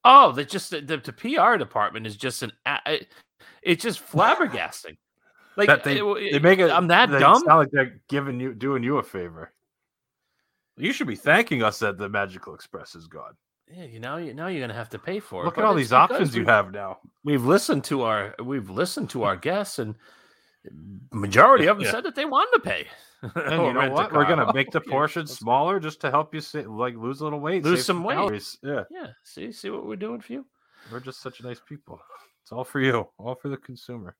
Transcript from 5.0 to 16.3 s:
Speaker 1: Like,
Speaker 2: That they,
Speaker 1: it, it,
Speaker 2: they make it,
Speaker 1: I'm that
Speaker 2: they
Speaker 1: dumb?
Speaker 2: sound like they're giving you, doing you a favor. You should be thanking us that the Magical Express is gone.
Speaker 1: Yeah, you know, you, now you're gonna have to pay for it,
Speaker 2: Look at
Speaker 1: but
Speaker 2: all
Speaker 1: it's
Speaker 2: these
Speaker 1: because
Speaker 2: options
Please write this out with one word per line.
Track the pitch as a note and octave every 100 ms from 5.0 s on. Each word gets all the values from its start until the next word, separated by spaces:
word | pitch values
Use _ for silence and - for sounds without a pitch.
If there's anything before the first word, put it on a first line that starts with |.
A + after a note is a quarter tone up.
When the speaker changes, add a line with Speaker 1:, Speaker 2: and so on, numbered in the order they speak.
| _ _ _ _ _ -
Speaker 1:
Like, | G#3
Speaker 2:
That | -
they, | - F#3+
Speaker 1:
it, |
it, | G#3 G3+ G3
Speaker 2:
they | C#3+
make | E3 F#3+
it, | E3+
Speaker 1:
I'm | D#3+ F3
that | F3 A#3+
Speaker 2:
they | C#3+
Speaker 1:
dumb? | C#3+ A3+ E4+
Speaker 2:
sound | D#3+
like | C#3
they're | C#3 B2+ - _
giving | C#3+ C#3 B2
you, | C3
doing | A2 C3 C3+
you | A#2+ C#3+
a |
favor. | - F#2+ F2 D#2+ E2 _ _ _ _ _ _ _ _ _ _ _ _ -
You | E3+
should | - G3
be | G#2
thanking | C#3+ F3 A#3 C3
us | A2 -
that | G#2+ F#2+
the | G2+
Magical | G#2 G2 F#2 - -
Express | - F2+ D2+ F2
is | D#2+
gone. | D#2 - _ _ _ _
Speaker 1:
Yeah, | E3+
you | D#3 A2+
know, | A#2+ D#3+
you, | D#3+
now | C3 F3
you're | E3+
gonna | B2
have | G#2+ A2+
to | A2
pay | - G3+
for | - F#2
it, | E3+
Speaker 2:
Look | -
at |
Speaker 1:
but | G#3+
Speaker 2:
all |
Speaker 1:
it's | E3+
Speaker 2:
these | A#2+
Speaker 1:
because | B2+ E3
Speaker 2:
options | B3+ D#3